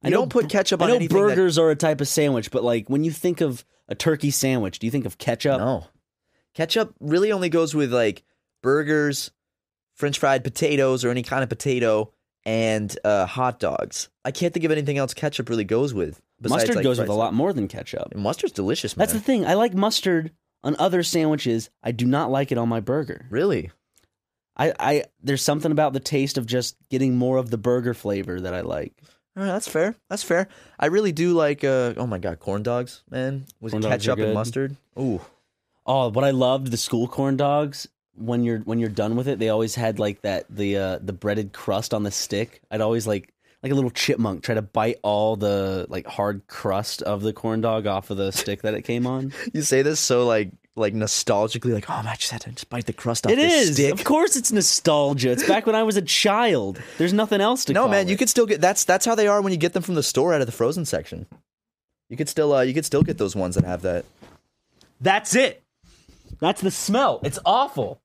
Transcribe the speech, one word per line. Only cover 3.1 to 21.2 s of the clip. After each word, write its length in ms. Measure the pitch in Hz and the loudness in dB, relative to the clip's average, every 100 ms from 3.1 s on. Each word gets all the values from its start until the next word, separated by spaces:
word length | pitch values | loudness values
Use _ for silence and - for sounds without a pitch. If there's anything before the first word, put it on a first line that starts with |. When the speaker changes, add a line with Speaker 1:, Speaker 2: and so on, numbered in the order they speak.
Speaker 1:
think 300 | 151 180 175 | 0 -2 0
of 240 | 160 123 - _ _ | -2 -2 -12 _ _
a 60 | |
turkey 360 | - - 151 147 | -2 0 0 0
sandwich, 480 | 139 135 131 101 - | 0 0 0 -2 -4
do 80 | 113 | -4
you 40 | |
think 160 | 139 101 | -4 -6
of 100 | - | -6
ketchup? 420 | - 117 147 131 | -4 -2 0 0
Speaker 2:
No. 280 | 117 120 82 _ _ _ _ _ _ | 0 -2 -6 _ _ _ _ _ _
Ketchup 400 | - 165 226 214 - | -6 -2 0 -2 -4
really 320 | 147 165 208 | 0 2 2
only 160 | 202 180 | 2 2
goes 260 | 165 165 | 2 2
with, 180 | 151 139 | 2 2
like, 320 | 123 113 92 _ _ _ _ | 2 2 0 _ _ _ _
burgers, 680 | 123 143 147 156 147 139 - _ _ _ _ _ _ | 0 2 2 2 2 -2 -8 _ _ _ _ _ _
French 240 | _ 143 143 | _ -4 0
fried 260 | 143 135 | 2 2
potatoes 600 | 127 - 156 147 135 131 | 0 -2 0 2 2 2
or 60 | 123 | 0
any 120 | 123 | -2
kind 200 | 120 135 | -2 -4
of 60 | 127 | -2
potato, 640 | 113 143 123 117 107 107 _ _ _ | -4 -2 0 2 2 0 _ _ _
and, 520 | - 113 113 110 104 - | -4 0 0 0 -2 -2
uh, 220 | 104 104 92 | 0 2 0
hot 320 | 131 127 120 | 0 -2 -2
dogs. 500 | 87 64 - - - _ | -4 -4 -6 -8 -12 _
I 60 | - | -8
can't 220 | 135 175 | -2 -2
think 100 | 170 | 0
of 60 | 160 | 0
anything 280 | 156 143 139 | 0 0 -2
else 160 | 135 | -2
ketchup 340 | - 151 - 117 | -4 -6 -4 -4
really 160 | 117 | -2
goes 280 | 101 110 143 | 0 0 0
with 280 | 110 80 76 _ _ | -2 -4 -6 _ _
besides, 220 | - 139 | 0 2
Speaker 1:
Mustard 140 | 233 240 | 2 2
Speaker 2:
like, 60 | |
Speaker 1:
goes 140 | 135 123 | 2 2
with 80 | 104 | 0
Speaker 2:
fried 60 | |
Speaker 1:
a 40 | 104 | 0
lot 80 | 113 | 0
Speaker 2:
stuff. 60 | |
Speaker 1:
more 180 | 104 165 | 0 0
than 160 | 165 101 | -2 -4
ketchup. 460 | - - - - | -8 -10 -10 -8
Speaker 2:
Mustard's 380 | 104 101 160 370 | -4 -4 -2 -4
delicious, 440 | - 98 127 - - | -2 -2 -2 -4 -2
man. 60 | |
Speaker 1:
That's 100 | 208 | 0
the 80 | 220 | 0
thing. 240 | 208 254 165 | 0 0 2
I 80 | |
like 200 | 185 233 | 2 2
mustard 580 | 185 202 - 190 170 160 _ _ _ | 2 0 0 0 0 -2 _ _ _
on 140 | 135 151 | -4 0
other 240 | 185 180 | 2 2
sandwiches. 680 | 160 175 | 0 2